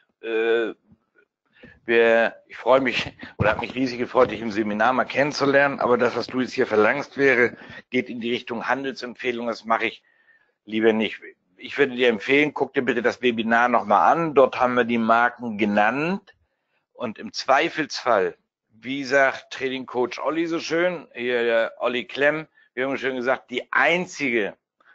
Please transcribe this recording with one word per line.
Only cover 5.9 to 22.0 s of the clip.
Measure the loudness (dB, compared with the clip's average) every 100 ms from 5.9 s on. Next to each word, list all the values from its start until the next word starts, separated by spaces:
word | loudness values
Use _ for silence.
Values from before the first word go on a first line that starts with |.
| 2
das, | 2 -2
was | -6
du | -4
jetzt | -4
hier | -2 0
verlangst, | 4 4 2 -4 0
wäre, | 2 4 2 0 -20 -20 -6
geht | -4 -4
in | -6
die | -4
Richtung | -6 -6 -8 -4
Handelsempfehlung. | -4 -4 -10 -14 -8 -6 -6 -6
Das | -6
mache | -2 0 0
ich | -6 _ _ _ _ _ _
lieber | -6 2 4
nicht. | 4 0 -6 -18 -20 _ _
Ich | -10 -2
würde | 0
dir | 2 2
empfehlen, | 2 2 2 2
guck | -2 -4
dir | -2
bitte | -2 0
das | 0 0
Webinar | 0 0 0 2 2
nochmal | 2 2 4 4
an. | 2 2
Dort | 4 4 4
haben | 0
wir | 0
die | 0 0
Marken | 2 2 2 -2 -10 -2
genannt. | 0 2 2 0 -2 -4 _ _ _ _ _ _ _
Und | -10 -10 -10
im | -12
Zweifelsfall, | -10 0 2 2 -2 -6 -4 0 2 2 -4 _ _ _
wie | _ -10 -8
sagt | 0 2 2 0 -12
Trading | -8 -6 -6 -6
Coach | -2 -2 -2
Olli | -4 -2 -2
so | -4
schön, | -4 0 0 -2 -12
hier | -8 -2 0
der | 2 2 0 -2
Olli | -4 -2